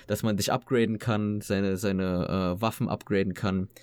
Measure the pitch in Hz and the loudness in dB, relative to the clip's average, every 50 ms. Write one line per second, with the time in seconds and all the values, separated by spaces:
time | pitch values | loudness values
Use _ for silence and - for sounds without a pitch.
0 | - - 104 - - 110 107 92 - - - 127 - - 131 120 117 107 110 107 | -6 -4 -4 0 0 0 0 0 0 0 0 -2 0 0 2 2 4 2 0 -2
1 | - 120 107 104 104 104 104 104 - - 104 98 98 98 95 90 107 101 98 95 | 0 0 0 0 0 0 -2 -2 -2 -2 0 2 2 2 0 0 0 0 0 0
2 | 95 92 90 87 85 - - 95 92 90 90 95 113 113 - - 117 - - 107 | 0 0 0 0 0 0 0 0 0 0 0 0 -2 -2 -2 -2 -2 -2 -2 -4
3 | - - 104 98 98 95 87 - - 98 95 92 92 - - - | -4 0 0 0 0 0 -2 -2 -2 0 0 0 -2 -4 -8 -16